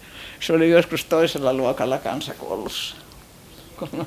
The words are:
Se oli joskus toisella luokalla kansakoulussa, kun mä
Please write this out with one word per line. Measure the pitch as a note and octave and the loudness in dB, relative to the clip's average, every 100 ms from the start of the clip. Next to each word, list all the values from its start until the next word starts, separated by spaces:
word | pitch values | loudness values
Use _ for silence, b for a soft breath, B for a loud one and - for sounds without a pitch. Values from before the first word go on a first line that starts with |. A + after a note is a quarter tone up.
| B B B B | B B B B
Se | - | 2
oli | E3 E3 | 4 8
joskus | E3+ D#3+ D#3+ - | 6 4 -6 -2
toisella | D#3+ E3 D3+ C3+ | 2 2 0 0
luokalla | C3 B2+ - A#2 C3 | 0 0 0 -2 -2
kansakoulussa, | - C3+ D3+ - - F#2+ G#2 - - - - - - - - - - - | -4 -6 -8 -10 -8 -6 -6 -8 -10 -12 -20 -20 -20 -20 -20 -20 -20 -12
kun | D#3 | -10
mä | - | -8